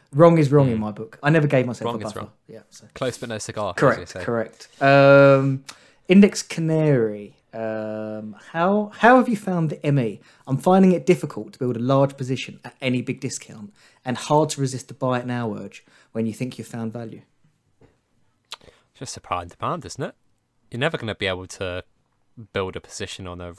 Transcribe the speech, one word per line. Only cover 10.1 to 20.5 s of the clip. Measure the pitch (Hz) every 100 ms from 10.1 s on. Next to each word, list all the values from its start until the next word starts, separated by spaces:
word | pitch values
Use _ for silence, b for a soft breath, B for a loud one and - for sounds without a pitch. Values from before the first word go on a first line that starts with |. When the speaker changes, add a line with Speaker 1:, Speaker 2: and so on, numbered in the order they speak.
| 98 b b -
Speaker 1:
I'm | 139
finding | 185 190 190
it | 170 -
difficult | 170 147 - 202
to | -
build | 123 113
a |
large | 123 135 139 139
position | 127 131 - -
at | 123 -
any | 131 127
big | 120 127
discount | 131 - - 110 104 b b b
and | 127 120
hard | - 151 151
to | -
resist | 135 131 -
the |
buy | 127 131 123
it | 123
now | 123 117
urge | 101 101 - b b b
when | 113 113
you |
think | 104 127 120
you've | 113
found | 117 113
value. | 117 117 110 _ _ _ _ _ _ _ _ _ _ _ _ _ - b b b
Speaker 2:
Just | _ 127
supply | - - 90
and | 87
demand, | - 117 170
isn't | 87 -
it? | 151 - _ _ _